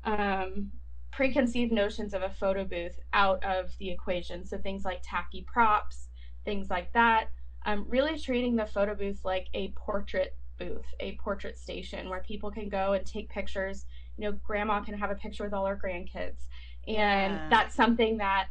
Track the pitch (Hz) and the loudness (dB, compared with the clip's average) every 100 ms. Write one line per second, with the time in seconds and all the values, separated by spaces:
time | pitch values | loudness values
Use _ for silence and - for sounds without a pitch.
0 | - 208 202 196 185 185 202 - - - | 0 0 2 2 0 -2 -2 -6 -8 -8
1 | - - 269 277 240 240 240 220 202 220 | -8 0 2 4 4 4 2 2 2 0
2 | 208 196 185 - 196 190 190 180 175 - | -4 -2 -2 0 0 2 0 -2 -4 -6
3 | - 208 196 190 196 185 180 - 190 180 | -2 4 4 4 2 0 -2 -4 -2 -2
4 | - 180 175 180 196 196 196 196 196 180 | 0 -2 -2 -6 -6 -2 0 0 -2 -2
5 | - 180 175 185 - - 226 208 - - | -4 -2 -4 -6 -4 4 6 6 2 -2
6 | - - - - - 208 196 185 180 233 | -8 -8 -10 -8 -2 -2 0 0 2 4
7 | 233 226 220 - - - - 208 202 240 | 6 6 2 -4 -6 -6 0 0 2 2
8 | 294 311 277 247 247 233 214 202 208 208 | 2 0 0 0 2 0 0 2 0 2
9 | 202 196 190 185 185 208 196 - - 202 | -2 -2 -2 -2 0 -2 0 -2 0 0
10 | 202 190 185 - - - 180 - - - | 0 0 -2 -2 -6 -6 -2 0 0 -2
11 | 196 196 - 196 - - - 180 180 185 | -4 -2 -2 -2 -4 -8 -8 -8 -6 -8
12 | 185 185 - 202 208 208 202 196 196 196 | -6 -4 -2 -2 -4 -4 -4 0 2 2
13 | 185 214 - - 196 202 190 196 - - | 0 -4 -6 -2 0 0 -2 -4 -6 -8
14 | - - 208 202 - 208 214 208 208 202 | -10 -4 0 0 2 0 2 0 0 -4
15 | 202 202 220 208 208 196 196 196 196 175 | -2 -2 -4 -4 -4 -2 -2 0 -2 -2
16 | 185 175 180 - - - - - - 214 | -6 -4 -2 -2 -4 -6 -10 -10 -2 2
17 | 208 196 196 202 - 240 - - 226 233 | 4 4 2 0 4 4 4 4 4 6
18 | 226 220 196 196 190 | 4 2 2 0 0